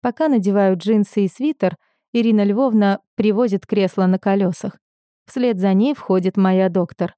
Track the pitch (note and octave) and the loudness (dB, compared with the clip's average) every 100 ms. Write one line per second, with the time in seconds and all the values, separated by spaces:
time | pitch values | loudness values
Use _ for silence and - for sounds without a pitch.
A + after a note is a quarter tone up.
0 | B3 A#3 D#4+ B3+ G3 G3+ G3 F#3 G3 G#3+ | -6 -2 0 0 0 2 2 0 0 0
1 | G3+ - G3 - C#4+ D4+ F#3 E3+ _ _ | 0 -2 -4 -2 -6 -2 -4 -4 _ _
2 | _ A#3 A#3 A3 G3+ G3+ C4 A3 G3+ G3 | _ -2 2 2 2 0 2 2 2 0
3 | _ - G#3+ G3+ B3 F#3+ - G#3 F#3+ - | _ -2 0 2 0 -2 -4 -2 -2 0
4 | F#3 F#3+ - G3 F#3 - - - _ _ | 0 0 0 0 -2 -4 -10 -14 _ _
5 | _ _ _ - B3 G3+ G3 F#3+ A#3+ D4 | _ _ _ -4 -2 0 2 2 2 -2
6 | - F#3+ F#3 F#3+ F#3+ F#3 F#3+ F3+ E3+ - | -2 -2 0 0 0 2 0 -2 -4 -6
7 | F3 | -8